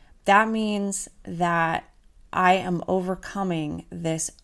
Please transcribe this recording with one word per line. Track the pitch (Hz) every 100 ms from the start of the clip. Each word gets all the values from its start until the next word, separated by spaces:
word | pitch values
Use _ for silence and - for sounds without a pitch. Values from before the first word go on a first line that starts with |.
| - - -
that | 202 220
means | 220 214 208 202 196 - -
that | - 175 175 170 165 165 - _ _ _ -
I | - 185
am | 190 180 175 -
overcoming | 185 180 180 - 196 190 165 151 165 -
this | 175 165 160 - -